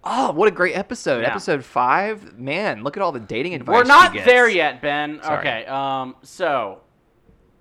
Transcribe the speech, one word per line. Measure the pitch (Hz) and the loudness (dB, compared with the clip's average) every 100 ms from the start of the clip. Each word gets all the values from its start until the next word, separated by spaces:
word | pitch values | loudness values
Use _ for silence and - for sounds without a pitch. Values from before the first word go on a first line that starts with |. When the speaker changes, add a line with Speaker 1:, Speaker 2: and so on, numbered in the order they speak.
Speaker 1:
Oh, | - 240 254 | -4 -2 -2
what | 165 214 | 2 0
a | |
great | 175 180 | 2 -2
episode. | 156 202 240 170 123 | -2 -8 -8 -2 0
Speaker 2:
Yeah. | 117 | -2
Speaker 1:
Episode | 107 - 147 | -4 -4 -4
five. | 120 123 123 156 202 214 202 113 | -2 -2 2 2 0 -8 -14 -14
Man, | 127 160 208 110 | -8 -4 -4 -4
look | 127 196 | -6 -4
at | |
all | 185 | -4
the | 135 | -4
dating | 104 113 165 | -8 -6 -6
advice | 165 - | -6 0
Speaker 2:
We're | 226 | 2
not | 247 285 359 | 6 6 6
Speaker 1:
she | - | 4
gets. | |
Speaker 2:
there | 247 247 233 | 4 6 4
yet, | 185 151 131 | 2 0 -2
Ben. | 147 147 147 151 | -4 -4 -4 -8
Speaker 1:
Sorry. | 156 151 | -4 -2
Speaker 2:
Okay, | 143 113 | -2 -4
um, | - 135 139 135 127 - | -6 -6 -4 -4 -6 -14
so | - - 175 139 101 95 _ _ _ _ _ _ _ _ | -20 -6 -2 -2 -4 -10 _ _ _ _ _ _ _ _